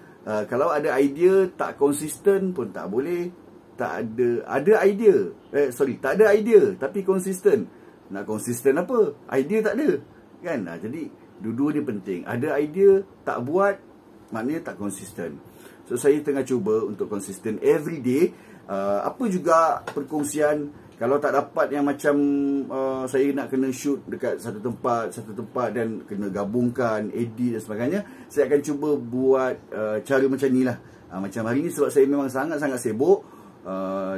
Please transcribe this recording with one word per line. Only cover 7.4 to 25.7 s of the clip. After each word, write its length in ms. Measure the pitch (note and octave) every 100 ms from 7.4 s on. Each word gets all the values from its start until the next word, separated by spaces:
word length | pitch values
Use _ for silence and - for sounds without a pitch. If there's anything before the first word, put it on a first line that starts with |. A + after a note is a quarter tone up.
| G3+ C#3 - - - - -
Nak 80 | G2
konsisten 560 | G2+ G#2+ G#2+ A#2+ C3+ C#3
apa? 400 | F3+ B3 F3+ - -
Idea 320 | C3+ C#3 A3 G#3+
tak 80 | A3
ada. 160 | D4 C#3+ - - - -
Kan? 320 | F3 D3+ F2
Ha, 80 | E2+
jadi, 320 | G2+ D#3 D3 - - -
dua-dua 320 | G#2+ A#2 C#3+
ni 80 | D3
penting. 400 | - G#2 F#2+ F2+
Ada 400 | - A#2 D3 C#3+
idea, 400 | D3+ E3 G3 G3 G3 - -
tak 160 | A#2
buat, 320 | B2 E3+ G3+ G3 - - - - -
maknanya 400 | A2+ A#2+ D#3+ -
tak 80 | F2+
konsisten. 640 | G2+ F#2 F#2+ - E2 C#2+ - - - - -
So, 100 | B2
saya 200 | C#3 D3
tengah 240 | D3 C#3 B2+
cuba 360 | B2+ G2+ A2 G#2
untuk 240 | G2+ G2
konsisten 480 | G#2 G2 F#2+ A2+ G#2+
every 380 | - D#3+ D#3 E3
day. 320 | B2 C3 F3+ - - -
Uh, 400 | - G2 G2 G2+
apa 240 | - - B3
juga 560 | F#3 C#3+ E3 D#3+ -
perkongsian, 880 | - - C#3 D3+ C#3 D3+ D3 D3+ D3 - -
kalau 240 | - A#2 C#3+
tak 160 | D3
dapat 400 | C3+ C#3+ - C#3
yang 80 | C#3+
macam, 320 | C#3+ C#3+ D3+ C#3+ C#3+ C#3+ C#3 C#3 B2+
uh, 340 | C3+ C3+ C3+ C3
saya 240 | C3+ C#3+
nak 160 | C#3 B2
kena 240 | C3 C3+
shoot 320 | B2 C#3+ C#3 -
dekat 320 | G#2+ A#2+ A#2
satu 240 | A2+ G#2
tempat, 480 | A#2 G#2+ B2+ A#2 A2
satu 240 | - A2
tempat 400 | G#2+ A2+ C3+ A#2+